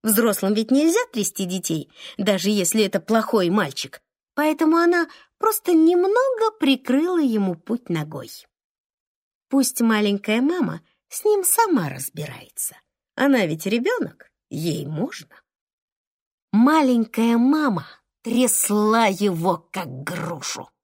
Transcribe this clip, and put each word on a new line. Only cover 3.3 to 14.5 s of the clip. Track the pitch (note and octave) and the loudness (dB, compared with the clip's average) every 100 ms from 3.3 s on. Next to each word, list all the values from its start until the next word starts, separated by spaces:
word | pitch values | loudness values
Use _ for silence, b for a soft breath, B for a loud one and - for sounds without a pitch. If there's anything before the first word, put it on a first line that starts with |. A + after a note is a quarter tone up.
| A3+ F3 | 0 2
мальчик. | G3+ D#3 - - - _ _ _ | 0 -2 -6 -12 -14 _ _ _
Поэтому | - D4+ D4+ D#4+ E4 | -2 0 2 2 4
она | E4+ F4 E4 B B _ | 4 2 -2 B B _
просто | - - - | -2 0 2
немного | E4 D#4+ F4 F#4+ A4+ C5+ A#4 A4 A4 | 4 6 4 2 2 2 0 -2 0
прикрыла | C#4+ C4 - C4 E4+ F4 | 0 0 0 0 0 0
ему | C#4 A3 F#3+ E3+ | 0 0 -2 -4
путь | - A#3+ - | -6 -8 -4
ногой. | E3 D3+ D#3 - - - _ _ _ _ _ _ _ _ _ _ | -6 -4 -10 -14 -20 -20 _ _ _ _ _ _ _ _ _ _
Пусть | C#4 B3+ - | 0 0 0
маленькая | A3+ G#3+ G#3 G3+ G3+ A3 | 2 2 0 -2 -2 0
мама | C#4 F4+ G3+ E3 _ _ _ | 0 0 -4 -6 _ _ _
с | - | -4
ним | G#4+ G#4 F4+ | 0 2 2
сама | - A4+ C#4 D3 | 0 2 0 -2
разбирается. | C3 - - D3 A#2+ - - - - _ _ _ - | -8 -12 -10 -12 -12 -18 -12 -12 -12 _ _ _ -2
Она | C#4 C4 F3 | 2 2 0
ведь | D#3+ G3 | -4 -2
ребёнок, | A#3 D4 A#4+ G3+ - _ _ | -2 0 -2 -4 -10 _ _
ей | _ | _